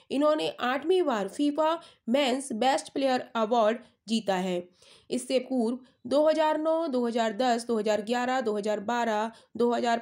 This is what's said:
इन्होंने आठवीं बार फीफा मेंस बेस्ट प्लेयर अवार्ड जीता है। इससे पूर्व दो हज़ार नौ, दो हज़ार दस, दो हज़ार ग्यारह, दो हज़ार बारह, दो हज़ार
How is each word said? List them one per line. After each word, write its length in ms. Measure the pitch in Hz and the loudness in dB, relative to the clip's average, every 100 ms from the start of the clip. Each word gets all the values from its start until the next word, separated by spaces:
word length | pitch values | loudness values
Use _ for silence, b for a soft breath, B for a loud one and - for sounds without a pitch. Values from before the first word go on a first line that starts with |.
| B | B
इन्होंने 380 | 269 302 311 320 - | 0 2 2 -2 -4
आठवीं 420 | 247 269 311 370 | -4 -2 2 2
बार 240 | 294 220 190 | 2 0 -4
फीफा 520 | 233 294 294 311 330 B B - | -2 0 2 0 0 B B -2
मेंस 420 | 262 269 262 269 | 2 2 0 -4
बेस्ट 380 | 220 254 294 - | -2 0 0 -2
प्लेयर 360 | 285 269 254 - 226 | -2 0 0 -2 -2
अवार्ड 420 | 214 240 214 233 B B - | 0 2 2 0 B B -4
जीता 280 | 226 208 185 | -2 0 -2
है। 320 | 185 180 180 b b b b | 0 -4 -6 b b b b
इससे 260 | 247 - 254 | -6 -2 -2
पूर्व 400 | 254 262 220 254 b b 247 | 0 -2 0 -2 b b 0
दो 160 | 277 311 | 4 4
हज़ार 300 | 311 311 311 | 4 2 2
नौ, 300 | 320 320 330 | 0 0 0
दो 180 | 247 233 | -2 0
हज़ार 260 | 233 226 202 | 0 -2 0
दस, 280 | 254 233 233 | 0 0 0
दो 100 | 220 | -2
हज़ार 240 | 208 208 | 0 -2
ग्यारह, 380 | 208 240 247 262 | 0 -2 -2 -2
दो 140 | 220 208 | -2 -2
हज़ार 220 | 208 208 | -2 -4
बारह, 520 | 214 240 233 208 226 B B 214 | -2 -2 0 -2 -4 B B -2
दो 140 | 240 | 0
हज़ार 260 | 233 233 233 | 0 0 -2